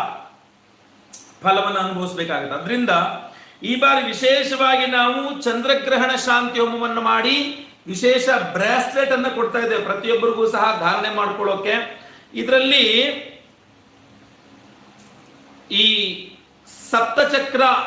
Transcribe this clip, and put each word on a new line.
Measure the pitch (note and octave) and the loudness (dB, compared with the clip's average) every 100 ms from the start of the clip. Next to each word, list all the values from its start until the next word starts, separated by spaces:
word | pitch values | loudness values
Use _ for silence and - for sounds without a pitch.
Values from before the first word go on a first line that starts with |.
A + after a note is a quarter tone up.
| - - - - _ _ _ _ _ _ _ - - - | -2 -8 -18 -20 _ _ _ _ _ _ _ -16 -16 -2
ಫಲವನ್ನು | F3+ G3 G3 F#3+ | 2 2 0 -2
ಅನುಭವಿಸ್ಬೇಕಾಗುತ್ತೆ. | F#3 F3+ F3+ E3+ E3 D3 C#3 D3 | -4 -4 -6 -6 -4 -4 -4 -8
ಅದ್ರಿಂದ | E3+ B3 A#3 E3+ - - - - - - | -4 -2 2 2 0 -4 -12 -20 -20 -10
ಈ | G3 B3 | -4 2
ಬಾರಿ | C4+ C4+ - | 4 4 0
ವಿಶೇಷವಾಗಿ | - C4 C#4 C4+ C4 C4+ C4 B3+ | 0 2 2 2 0 2 2 2
ನಾವು | B3 B3 C4 C#4 - | 2 2 0 -4 -4
ಚಂದ್ರಗ್ರಹಣ | A#3+ A3+ C4 C#4 C4+ B3+ B3+ B3 | -2 0 0 0 2 2 2 0
ಶಾಂತಿ | B3+ A#3+ A#3+ A#3 | 2 2 2 0
ಹೋಮವನ್ನು | A#3 A#3 A#3 A#3 | -2 -2 -4 -2
ಮಾಡಿ, | A3+ A3+ A#3 C#4+ C#4+ - - - - | 0 2 2 0 -2 -8 -16 -18 -12
ವಿಶೇಷ | F#3 B3 B3+ B3+ A#3+ F3 | 0 2 4 2 0 0
ಬ್ರೇಸ್ಲೆಟ್ | F3+ G#3 B3 - C4+ C4+ | -2 0 0 0 0 2
ಅನ್ನ | B3+ C4 | 0 0
ಕೊಡ್ತಾ | C4 A#3 A#3+ | -2 -2 0
ಇದ್ದೇವೆ | A#3 G#3 | 0 -2
ಪ್ರತಿಯೊಬ್ಬರಿಗೂ | F#3+ G3+ A3+ A3+ A#3 A3 A3+ | -2 -4 0 0 2 2 0
ಸಹ | A3+ A3 F3+ | 2 0 0
ಧಾರಣೆ | E3+ G3 G#3+ G#3 | 0 0 -2 -2
ಮಾಡ್ಕೊಳ್ಳೋಕೆ. | G3+ G3+ G3 G3 G3+ A3+ A#3 - - - - | -2 -2 -2 -2 -2 -4 -4 -12 -20 -20 -12
ಇದರಲ್ಲಿ | A3+ A#3+ C4 C4 C#4 A3 A3+ C#4+ C#4 - - - _ _ _ _ - - - - - - - - - - - - - - - - - - | -8 2 2 4 4 4 2 0 -2 -10 -18 -20 _ _ _ _ -20 -20 -20 -20 -20 -20 -20 -20 -20 -20 -20 -20 -20 -20 -20 -20 -20 -4
ಈ | G3+ A3 G#3 G3 F3+ - - _ _ - - - | 0 2 2 -2 -8 -14 -20 _ _ -18 -14 -2
ಸಪ್ತಚಕ್ರ | A#3 A#3 - C#4+ C4+ C4+ C4 C4 B3+ | 0 0 0 2 0 -2 2 2 2